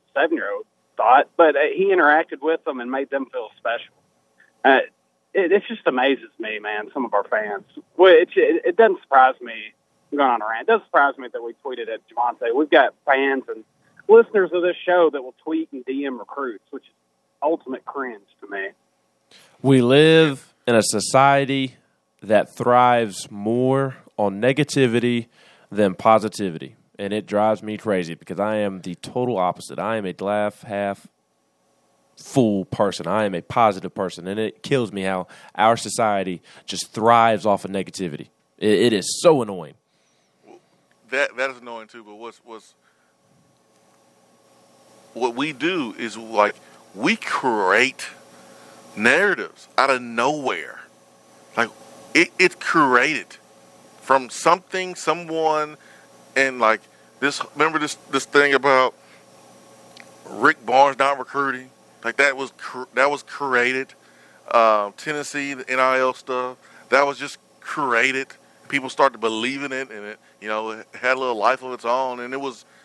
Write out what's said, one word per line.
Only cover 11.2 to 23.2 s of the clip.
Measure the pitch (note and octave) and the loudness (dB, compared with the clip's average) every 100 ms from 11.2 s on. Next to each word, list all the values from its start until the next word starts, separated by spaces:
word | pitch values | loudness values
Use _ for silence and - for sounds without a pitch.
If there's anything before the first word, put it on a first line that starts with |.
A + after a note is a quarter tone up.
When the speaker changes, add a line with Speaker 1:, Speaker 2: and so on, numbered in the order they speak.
| B2 | -10
Speaker 1:
that | A#2+ | -10
we | A#2 A#2+ | -12 -12
tweeted | C3+ B2 A2 | -12 -10 -10
at | A2 _ | -10 _
Javonte. | A2+ A#2+ A#2 A#2 | -4 -4 -2 -2
We've | B2+ D3+ | 0 4
got | D#3+ B2 - | 4 4 0
fans | - C3+ C#3 C3+ - | -2 0 0 -2 -6
and | A2 - _ _ _ - | -14 -18 _ _ _ 6
listeners | A3+ A3+ G#3 F3 | 6 6 2 0
of | F3 | 0
this | F3 - | -2 -2
show | - F3+ E3 | 0 4 4
that | C#3+ | 2
will | B2+ - | -10 -14
tweet | D#3 D#3+ D#3+ | -6 -6 -6
and | C3+ | -10
D | B2 C3+ C#3 | -8 -6 -6
M | B2 | -8
recruits, | G2+ C#3 C3 G2+ _ | -12 -10 -8 -10 _
which | C3+ | -18
is | _ _ _ _ _ - | _ _ _ _ _ -4
ultimate | D3+ E3 C3+ C3 | -2 -2 -6 -12
cringe | - C3+ B2+ G#2+ G2+ _ | -10 -10 -8 -10 _ _
to | G2+ | -14
me. | G2 G2 - _ _ _ _ _ _ _ _ | -10 -10 -12 _ _ _ _ _ _ _ _
Speaker 2:
We | C3+ C3+ | 4 6
live | A#2+ C#3 D#3 D#3+ D#3 C3+ - _ - | 6 6 8 6 4 0 -12 _ 2
in | |
a | A2+ | 2
society | G#2 G#2+ - C3+ C#3 C#3 C3+ C#3 C3 - _ _ _ _ | 2 -2 2 4 6 4 2 -2 -4 -10 _ _ _ _
that | G2 G#2+ - | 2 2 2
thrives | - B2 B2 B2 A#2+ A2 F#2 | -2 2 4 6 4 0 -6